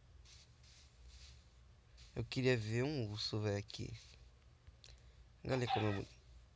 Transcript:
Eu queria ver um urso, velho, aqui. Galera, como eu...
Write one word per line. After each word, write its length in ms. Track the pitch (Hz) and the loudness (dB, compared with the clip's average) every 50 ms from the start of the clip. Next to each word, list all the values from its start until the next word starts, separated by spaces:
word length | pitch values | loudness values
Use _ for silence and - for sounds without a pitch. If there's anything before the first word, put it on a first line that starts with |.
| - - - - - - - - - - - - - - - - - - - - - - - - - - - - - - - - - - - - - - - - - - - | -20 -20 -20 -20 -20 -20 -20 -20 -20 -20 -20 -20 -20 -20 -20 -20 -20 -20 -20 -20 -20 -18 -18 -16 -16 -18 -18 -18 -20 -20 -20 -20 -20 -20 -20 -20 -20 -20 -20 -20 -20 -8 -6
Eu 80 | 120 117 | -4 -4
queria 320 | - - 135 127 127 127 120 | -2 0 4 6 6 6 6
ver 260 | 107 107 113 117 127 | 4 2 2 2 4
um 280 | 143 156 143 113 104 | 4 2 2 0 0
urso, 280 | 104 107 - - - 110 | -2 -2 -2 0 0 2
velho, 180 | 107 104 101 101 | 2 4 2 2
aqui. 340 | 101 - - - - - 113 - - - - - - - - - - - - - - - - - - - - - - - - - - - - - - | 0 -2 -6 -6 -6 -6 -8 -10 -14 -16 -18 -20 -20 -20 -20 -20 -20 -20 -20 -20 -20 -20 -20 -20 -18 -20 -18 -18 -20 -20 -20 -20 -20 -20 -18 -8 -2
Galera, 280 | - 131 131 123 117 | 2 2 4 4 4
como 140 | - 107 107 | 2 4 4
eu... 220 | 107 101 98 - - - - - - - - - - - | 4 2 2 -2 -4 -10 -16 -20 -20 -20 -20 -20 -20 -20